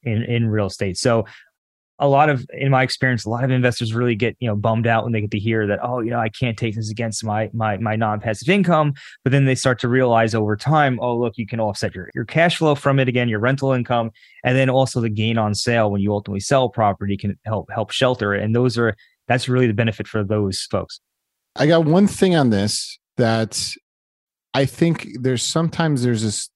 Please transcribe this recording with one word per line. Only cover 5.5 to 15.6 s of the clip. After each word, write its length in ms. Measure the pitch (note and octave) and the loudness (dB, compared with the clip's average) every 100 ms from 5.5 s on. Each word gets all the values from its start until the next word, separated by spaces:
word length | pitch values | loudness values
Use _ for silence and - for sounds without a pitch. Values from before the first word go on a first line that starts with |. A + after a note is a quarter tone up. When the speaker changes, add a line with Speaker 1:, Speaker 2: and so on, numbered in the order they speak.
| A2+ G#2 | 0 0
Speaker 1:
that, 140 | G2+ | -2
"Oh, 160 | B2 B2 | -2 -4
you 120 | A#2 | -4
know, 100 | A#2 | -2
I 80 | A2 | -4
can't 280 | - B2 G#2+ | -2 -4 -2
take 200 | A#2 A2 | -4 -4
this 140 | G#2+ | -6
against 340 | A2 A2+ - | -6 -6 -6
my, 260 | A2+ G#2+ G#2+ | -4 -4 -4
my, 240 | A2+ A2 G2 | -2 -2 -2
my 180 | A2 A2 | -2 -2
non-passive 520 | A2 G#2 A#2 G#2+ B2+ | -2 -2 -4 -4 0
income." 460 | G3+ F3 D#3+ D3 C#3 - - | 2 4 2 2 -2 -12 -6
But 80 | B2+ | 0
then 140 | C#3 C3+ | 2 2
they 100 | B2+ | 2
start 240 | C3 A#2+ | 0 0
to 80 | A#2+ | 0
realize 440 | B2+ B2 A2+ A2+ | 2 4 4 2
over 240 | A2 G#2+ G#2 | 0 0 -2
time, 440 | C3+ D#3 C#3 A#2+ | 2 2 2 0
"Oh, 140 | B2 A#2 | -2 -2
look, 220 | A#2+ - | -2 -4
you 80 | G#2 | -6
can 120 | A2+ | -2
offset 380 | G#2+ G2+ - F#2+ | -2 -2 -6 -6
your, 120 | F2+ | -10
your 100 | - | -8
cash 340 | A2+ D#3+ E3+ - | -2 2 2 2
flow 180 | D#3+ C#3+ | 0 2
from 240 | C#3+ C#3 | 2 2
it 80 | C3 | 2
again, 200 | B2 A#2+ | 2 0
your 120 | G#2+ | 0
rental 320 | A#2+ C3+ C3+ | 0 0 0
income, 400 | B2+ A#2 A#2+ A2+ - _ _ | 0 0 -2 -2 -8 _ _
and 120 | - C3 | 0 2
then 140 | C3 | 2
also 300 | C3 C3 B2+ | 2 2 0
the 80 | A2+ | -2
gain 300 | G#2+ A2 A2+ | 0 0 2
on 160 | G#2+ | 0
sale 360 | G2+ | 0